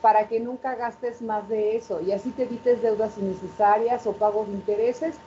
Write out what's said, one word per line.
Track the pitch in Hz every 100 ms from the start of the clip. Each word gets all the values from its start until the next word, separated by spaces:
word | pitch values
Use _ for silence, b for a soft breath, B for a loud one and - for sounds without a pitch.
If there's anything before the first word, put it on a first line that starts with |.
para | 226 214 214
que | 226
nunca | 233 254 262
gastes | 240 240 226 240 233
más | 226 214 196
de | 220 214 226
eso, | - 175
y | 175
así | 202 254
te | 233
evites | 247 233 247 240
deudas | 226 208 220 214
innecesarias | 196 185 185 - 208 214 233 240 226
o |
pagos | 202 214 208 208
de |
intereses | 202 190 208 233 254 320 311